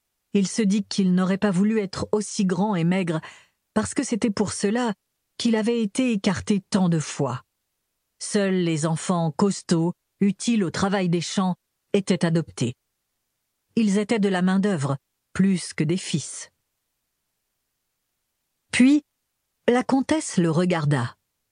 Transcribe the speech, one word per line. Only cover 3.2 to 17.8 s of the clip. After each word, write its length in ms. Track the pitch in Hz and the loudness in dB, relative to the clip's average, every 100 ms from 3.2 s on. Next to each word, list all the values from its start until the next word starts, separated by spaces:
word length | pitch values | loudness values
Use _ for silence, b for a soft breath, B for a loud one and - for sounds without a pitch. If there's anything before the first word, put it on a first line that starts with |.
| B B B B _ | B B B B _
parce 200 | - - | -4 -2
que 100 | - | -4
c'était 280 | - 220 240 | -2 -2 -2
pour 200 | 202 196 | -2 -4
cela 420 | - 202 226 240 196 _ _ _ _ | -2 -2 -2 -2 -6 _ _ _ _
qu'il 180 | 240 226 | 0 0
avait 260 | 214 240 | 0 0
été 300 | 220 - 262 | -2 0 0
écarté 500 | 220 208 170 - 202 - | 2 0 -2 0 -2 0
tant 200 | 202 180 | 0 2
de 100 | 165 | 2
fois. 440 | 147 - 139 123 _ _ _ _ _ _ _ _ | -2 -4 -4 -4 _ _ _ _ _ _ _ _
Seuls 440 | - 208 196 185 | -6 -2 0 0
les 220 | 170 160 160 | 0 0 0
enfants 460 | 160 - 180 165 | -2 -2 0 0
costauds, 600 | - 202 185 - 170 165 - _ _ | 2 0 0 0 0 0 -4 _ _
utiles 420 | 202 190 - 233 | -2 0 0 0
au 80 | 175 | 0
travail 380 | - 196 196 185 | 0 0 0 0
des 120 | 170 | 0
champs, 340 | 160 - 190 180 _ _ _ | -2 -2 -2 -2 _ _ _
étaient 340 | 202 196 180 170 | -4 0 0 2
adoptés. 480 | 165 156 - 120 - _ _ _ _ _ _ _ _ _ - | 0 -2 -4 -6 -6 _ _ _ _ _ _ _ _ _ 0
Ils 220 | 220 190 | 0 0
étaient 220 | 208 233 | 0 0
de 100 | 202 | 2
la 120 | 185 | 2
main-d'œuvre, 560 | 185 190 202 180 135 139 _ _ _ | 2 2 2 0 -2 -4 _ _ _
plus 400 | - 196 185 - | 0 2 2 -4
que 100 | - | -4
des 140 | 151 185 | -2 -2
fils. 520 | - 156 - - - _ _ _ _ _ _ _ _ _ _ _ _ _ | -4 -6 -6 -14 -18 _ _ _ _ _ _ _ _ _ _ _ _ _